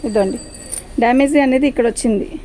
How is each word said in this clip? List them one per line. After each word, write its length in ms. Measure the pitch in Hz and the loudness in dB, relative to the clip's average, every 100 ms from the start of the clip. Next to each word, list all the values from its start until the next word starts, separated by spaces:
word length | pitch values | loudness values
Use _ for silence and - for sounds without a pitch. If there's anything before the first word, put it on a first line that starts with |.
| 269 | -2
ఇదండి, 300 | 208 196 240 - - - - - - | 0 0 -4 -12 -18 -12 -12 -8 0
డ్యామేజీ 360 | 233 254 277 294 | 2 4 4 4
అనేది 220 | 269 262 277 | 4 4 2
ఇక్కడ 140 | 262 233 | 2 0
వచ్చింది. 340 | - 240 208 - - | 0 -2 -2 -4 -10